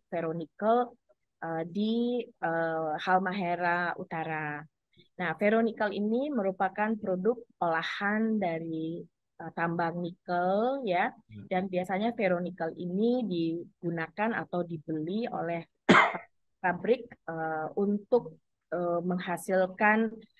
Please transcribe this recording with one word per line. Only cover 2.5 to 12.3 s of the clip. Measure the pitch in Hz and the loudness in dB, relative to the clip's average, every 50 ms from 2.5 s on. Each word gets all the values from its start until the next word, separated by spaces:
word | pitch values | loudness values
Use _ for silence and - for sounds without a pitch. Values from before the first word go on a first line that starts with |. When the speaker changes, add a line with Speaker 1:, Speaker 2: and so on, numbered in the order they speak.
| 165 165 165 165 160 160 160 156 151 | 0 0 0 0 0 -2 -2 -2 -2
Speaker 1:
Halmahera | 160 - 190 185 185 190 185 185 202 180 170 175 170 180 175 175 175 175 170 - - | -2 2 4 4 4 4 2 -2 -2 0 0 0 0 2 2 2 2 0 -2 -4 -6
Utara. | 185 - 170 160 160 160 160 156 156 147 147 147 156 - _ _ _ _ _ - _ _ _ - | -8 -6 -6 -4 -4 -2 -2 -2 -4 -4 -6 -8 -12 -16 _ _ _ _ _ -20 _ _ _ -4
Nah, | 180 165 165 | -4 -4 -2
ferronikel | - 208 208 220 226 226 226 - - 214 208 | 2 2 4 4 4 2 2 0 -2 -2 -2
ini | - - 208 214 220 247 277 302 | 0 -2 0 0 0 0 0 0
merupakan | 285 233 190 196 185 - 196 185 190 208 208 214 226 | -2 0 0 0 0 0 -2 -2 0 -2 0 0 0
produk | 214 214 190 185 185 185 220 247 240 - _ _ _ | -2 -2 -2 -2 2 2 0 0 0 -6 _ _ _
olahan | 175 170 160 160 160 - - - 202 202 208 214 220 220 220 214 | 0 0 0 0 -2 -4 -6 -4 -2 0 0 2 2 2 2 0
dari, | 196 170 165 160 165 165 160 160 160 160 170 175 170 - _ _ _ _ _ - 170 | 0 0 -2 -2 -4 -4 -4 -4 -4 -4 -6 -8 -10 -14 _ _ _ _ _ -14 -14
eh, | 160 | -10
tambang | - 170 170 170 170 170 170 165 170 175 | -4 -2 -2 0 0 0 0 0 -2 -2
nikel | 175 175 180 - _ - 180 175 180 185 196 208 226 254 269 277 262 | -4 -6 -6 -10 _ -2 0 2 2 2 2 2 2 2 0 -2 -2
ya, | 202 175 175 208 220 | 0 2 2 2 0
Speaker 2:
Hmm. | - - _ _ - 208 196 - | -2 -8 _ _ -18 -18 -8 -2
Speaker 1:
dan | 190 180 190 | -2 -2 -2
biasanya | 190 185 180 180 185 190 190 214 240 226 | 0 -2 -2 -2 0 -2 0 0 -2 0
ferronikel | - 214 180 | 2 2 2